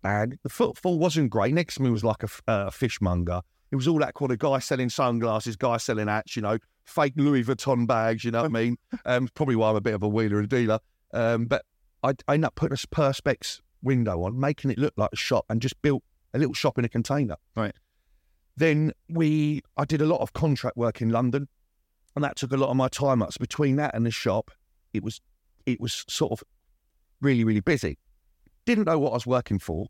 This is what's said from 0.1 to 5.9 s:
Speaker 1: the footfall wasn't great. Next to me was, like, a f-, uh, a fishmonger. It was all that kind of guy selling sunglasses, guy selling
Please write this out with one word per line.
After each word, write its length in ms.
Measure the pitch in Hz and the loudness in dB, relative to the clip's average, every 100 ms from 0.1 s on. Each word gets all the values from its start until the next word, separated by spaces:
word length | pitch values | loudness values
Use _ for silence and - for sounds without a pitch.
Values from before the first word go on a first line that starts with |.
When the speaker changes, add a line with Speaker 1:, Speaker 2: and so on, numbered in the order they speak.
| 104 113 131 | 0 -2 -4
Speaker 1:
the 40 | 143 | -12
footfall 520 | - 240 - 180 175 | -2 -2 0 -2 2
wasn't 300 | 175 156 135 | 2 2 2
great. 220 | 110 101 | 2 2
Next 220 | 156 170 | 2 -2
to 80 | - | -2
me 80 | 135 | 0
was, 140 | 113 | 2
like, 180 | 110 107 | 0 -2
a 40 | 110 | -4
f-, 160 | - - | -8 -2
uh, 200 | 110 98 | -2 -2
a 20 | |
fishmonger. 680 | - 123 - 98 90 87 87 - _ _ | -4 -4 0 0 0 0 -4 -8 _ _
It 40 | 139 | -2
was 100 | 131 | 0
all 120 | 160 | 2
that 160 | 147 | 0
kind 160 | - 139 | -2 -2
of 80 | 120 | 0
guy 220 | 151 135 | 0 0
selling 280 | - 135 127 | 0 -2 -2
sunglasses, 680 | - 131 117 117 110 120 107 | 0 0 2 0 0 -4 -2
guy 200 | 131 117 | 0 0
selling 320 | - | -2